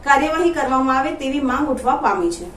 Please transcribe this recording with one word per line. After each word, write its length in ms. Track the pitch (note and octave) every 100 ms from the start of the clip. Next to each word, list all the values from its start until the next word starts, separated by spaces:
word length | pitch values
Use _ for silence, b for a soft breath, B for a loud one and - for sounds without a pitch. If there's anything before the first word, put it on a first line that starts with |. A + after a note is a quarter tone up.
| C#4
કાર્યવાહી 440 | C#4 D4+ D#4+ F4
કરવામાં 480 | E4 C4 C4 C4 C4
આવે 140 | C#4
તેવી 300 | - C4+ C#4+
માંગ 280 | C4 B3+ D4
ઉઠવા 260 | B3+ A#3+ -
પામી 360 | B3 G3 B3
છે. 140 | E4+ F4